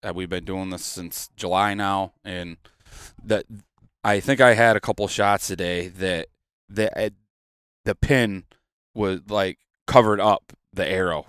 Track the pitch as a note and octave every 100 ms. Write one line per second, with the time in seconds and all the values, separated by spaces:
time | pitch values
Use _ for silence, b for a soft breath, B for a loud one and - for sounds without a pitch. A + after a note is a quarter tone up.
0 | G#2 F2 F2+ F2+ E2 F#2+ F#2+ F2 - -
1 | E2+ - - - F#2 F#2 G#2 G2+ G2+ G2
2 | F#2+ _ F#2+ F2+ F2 E2+ _ b b b
3 | b b A2 G#2 - G#2+ _ _ _ _
4 | G#2+ G2+ B2+ C3+ B2+ A2 A#2 G#2+ - G#2
5 | G2+ - G2+ G2+ - F2 F2 F2+ F2+ F2+
6 | F#2 E2+ - _ _ _ _ G#2 G#2+ -
7 | G#2+ - _ _ _ _ _ _ - G2+
8 | - C3+ A2+ G2 - _ _ _ _ -
9 | G2+ F#2 G2+ G#2 F#2+ - _ _ - B2+
10 | A2 G#2 G#2 G2+ - - _ - D2+ F#2
11 | F#2 D#2